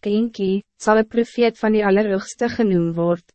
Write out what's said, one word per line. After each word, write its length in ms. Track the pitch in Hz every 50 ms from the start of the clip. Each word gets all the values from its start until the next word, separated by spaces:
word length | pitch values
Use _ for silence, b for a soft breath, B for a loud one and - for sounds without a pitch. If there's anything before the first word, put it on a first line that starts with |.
| -
kindjie, 560 | 208 202 214 226 233 226 - 196 190 190 196 - _ _ _
sal 220 | - - 214 220
'n 80 | 220 220
profeet 480 | - 233 233 - - - 240 226 226 -
van 160 | - 220 214
die 120 | 214 208
Allerhoogste 640 | 202 190 202 220 214 196 190 196 - - _ 240 240
genoem 440 | 240 - 233 208 190 175 170 165 165
word 320 | 170 170 170 175 175 _ _ _